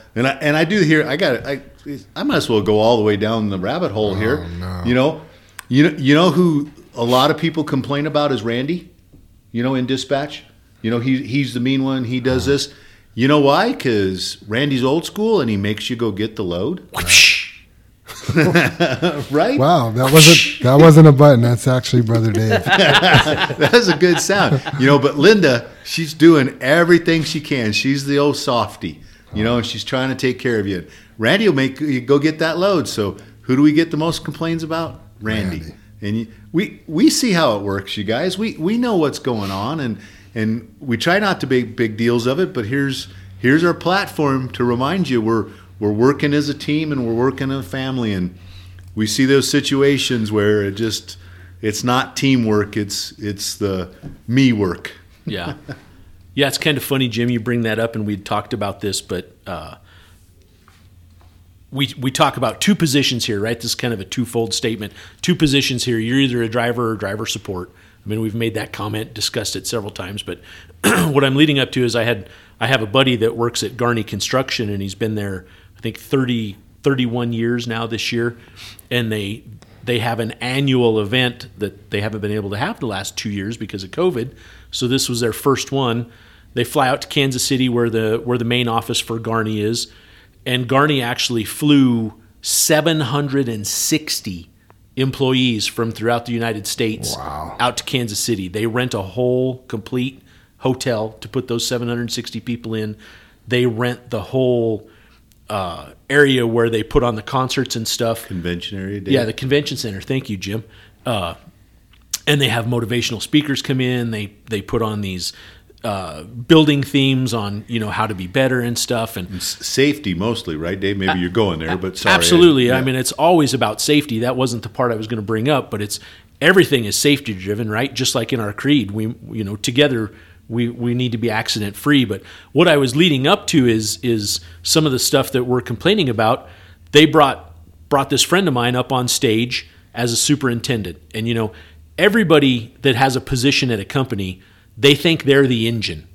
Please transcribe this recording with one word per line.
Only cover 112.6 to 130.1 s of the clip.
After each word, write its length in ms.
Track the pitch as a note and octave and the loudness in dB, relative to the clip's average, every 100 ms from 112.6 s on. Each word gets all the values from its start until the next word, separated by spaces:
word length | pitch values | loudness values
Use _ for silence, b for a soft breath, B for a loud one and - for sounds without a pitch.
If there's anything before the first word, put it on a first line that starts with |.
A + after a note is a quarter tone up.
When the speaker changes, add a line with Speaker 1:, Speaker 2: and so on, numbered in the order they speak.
| A2+ | -2
Speaker 3:
motivational 540 | A#2+ A2+ B2 A#2 A2 | -2 -2 -2 -4 -6
speakers 380 | - D3+ D3 C3 | 0 0 0 -4
come 180 | - C3 | -4 -2
in. 300 | B2+ B2+ A#2 | -2 -2 -4
They, 220 | G#2+ G2+ _ - | -6 -10 _ -8
they 100 | G#2+ | -8
put 220 | F#2+ A#2+ | -4 -2
on 180 | A2 G#2 | -2 -4
these, 320 | G2 F2+ F2 b b b b - | -6 -6 -8 b b b b -10
uh, 400 | A#2 G2 F2 D2+ | -8 -6 -8 -14
building 580 | F2 A#2+ B2 D#3+ D3+ C#3+ | -14 -6 4 6 6 2
themes 500 | C3+ C#3 C3+ C3 B2+ | 0 0 2 2 0
on, 320 | A#2 G2+ G2+ G#2+ | -4 -6 -8 -6
you 100 | A#2 | -6
know, 80 | G#2 | -4
how 180 | G#2 C3 | -4 -4
to 80 | |
be 120 | F#2 F2+ | -4 -4
better 340 | C3+ C3+ B2+ | 0 0 0
and 160 | A#2+ A#2 | -2 -4
stuff. 400 | - A#2+ A2+ G2+ | -4 -4 -4 -8
And 120 | F2+ | -10
Speaker 1:
And 80 | F#2 | -8
s-, 280 | - - - | -8 -8 -4
safety 460 | - C#3+ D3 G#2+ | 2 2 0 -4
mostly, 440 | F2 G#2+ A2+ - D2+ | -2 -2 -4 -6 -6
right, 220 | E2+ G2 | -6 -4
Dave? 200 | G2 G2+ | -4 -2
Maybe 140 | F#2+ | -2
Speaker 3:
A-, 40 | F#2 | -2
Speaker 1:
you're 140 | F2 | -2
going 300 | F#2+ G2+ D#2+ | 0 0 -2
there, 100 | D#2+ | -6
Speaker 3:
a-, 40 | F2+ | -6
Speaker 1:
but 180 | F#2 - | -6 -2
sorry. 180 | - | 2
Speaker 3:
absolutely. 520 | F#3 E3+ F3 F3 C#3 A#2+ | 2 6 8 8 6 4
Speaker 1:
Yeah. 100 | C3 | 2
Speaker 3:
I 60 | |
mean, 140 | C3 C3 | 0 -2
it's 160 | B2 | -4
always 420 | - D#3+ F3+ C3+ | 0 4 4 4
about 260 | B2+ A2+ G#2+ | 2 0 -2
safety. 380 | - D3 - A2 | 2 2 2 -2
That 180 | A#2+ B2+ | -2 0
wasn't 280 | B2+ A#2 | -2 -2
the 40 | G#2 | -8
part 240 | - B2 | -4 -2
I 40 | A2 | -2
was 100 | A2 | -4
gonna 160 | A2+ | -6
bring 260 | G2+ A2 B2+ | -4 -2 0
up, 220 | C#3+ - | 0 -2
but 100 | G#2 | -6
it's 200 | G#2 - b b b - | -6 -10 b b b 0
everything 420 | D3+ F#3+ E3 C3 | 4 6 6 2
is 120 | G#2 - | 0 0
safety 360 | D3 C#3 - | 2 2 -2
driven, 380 | F#2+ F#2+ G#2 A2 | -8 -4 -4 -4
right? 240 | G#2+ C3+ | -4 -4
Just 200 | A2+ C3 | -4 -2
like 180 | B2+ A2+ | -2 -2
in 60 | B2 | -4
our 120 | G#2 | -4
creed, 380 | - C3+ D3 G2 | -4 2 2 2
we, 240 | G#2 A2 B2 A2+ | -4 -6 -8 -10
you 140 | A2 | -8
know, 120 | G2 G#2 | -6 -4
together 560 | - A#2 D3 A#2+ G#2 | -2 2 4 2 -4